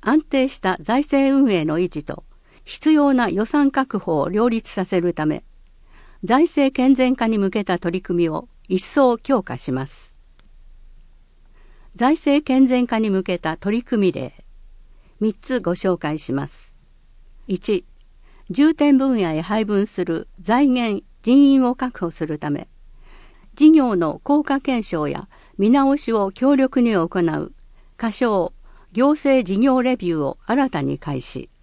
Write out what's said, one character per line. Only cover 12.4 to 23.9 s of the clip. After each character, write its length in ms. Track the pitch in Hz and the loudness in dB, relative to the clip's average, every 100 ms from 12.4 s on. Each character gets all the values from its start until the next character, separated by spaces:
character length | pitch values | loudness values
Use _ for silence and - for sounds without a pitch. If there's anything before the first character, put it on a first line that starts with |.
健 220 | 302 262 269 | 2 4 4
全 220 | 254 247 | 4 0
化 100 | 226 | -2
に 120 | 220 | 0
向 140 | 190 | -2
け 140 | 185 180 | -2 -4
た 200 | 165 160 | -4 -6
取 200 | 196 226 | -4 -4
り 60 | |
組 240 | - 226 190 | -2 0 0
み 40 | |
例、 220 | - 131 - - - - - - - - _ | -2 -10 -14 -20 -20 -20 -20 -20 -20 -20 _
三 160 | 214 - | -4 -4
つ 240 | - 254 | -6 -4
ご 160 | 175 180 | -4 -2
紹 220 | 190 175 | -2 -2
介 200 | 151 151 | -4 -6
し 160 | - | -6
ま 140 | 135 143 | -6 -6
す。 300 | - - - _ _ _ - - - - | -14 -20 -20 _ _ _ -20 -20 -20 -8
一、 380 | 185 - 202 - - - _ - - - | -8 -2 -4 -4 -20 -20 _ -20 -20 -8
重 240 | 196 302 | 2 2
点 240 | 311 294 269 | 2 4 4
分 240 | 269 240 | 2 0
野 120 | 175 | 0
へ 80 | 156 | -2
配 240 | 165 214 214 | -2 -2 0
分 200 | 208 208 | -2 -2
す 180 | - | -4
る 240 | 175 165 - - | -4 -4 -6 -14
財 280 | 170 240 285 | -2 2 2
源、 360 | 247 233 202 - - | 2 -2 -4 -8 -8
人 300 | - 262 277 | 2 6 6
員 140 | 269 254 | 6 2
を 100 | 254 | -2
確 240 | 254 - | -6 -6
保 100 | 170 | -8
す 160 | - 156 | -6 -8
る 140 | 151 | -6
た 100 | 147 | -4
め、 180 | 143 - - - - - - - - - | -6 -8 -20 -20 -20 -20 -20 -20 -20 -20
事 160 | - 311 | 4 6
業 260 | 320 254 | 6 4